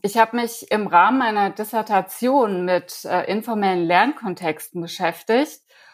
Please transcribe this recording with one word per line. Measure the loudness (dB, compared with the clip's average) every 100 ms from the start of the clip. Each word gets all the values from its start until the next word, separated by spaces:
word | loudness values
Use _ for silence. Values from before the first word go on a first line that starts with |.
Ich | -2 2
habe | 2 2
mich | -4 -8 -4
im | -2 4
Rahmen | 6 6 4
meiner | 0 0 0
Dissertation | -2 -4 -4 0 0 0 -4 0 2 2 0 0
mit, | 0 -2 -14
äh, | -4 -4
informellen | -2 -4 -4 -2 0 0
Lernkontexten | 2 4 2 0 -8 -6 -6 -6 -10 -10
beschäftigt | -10 -4 -4 -4 0 0 0 -6 _ _ -20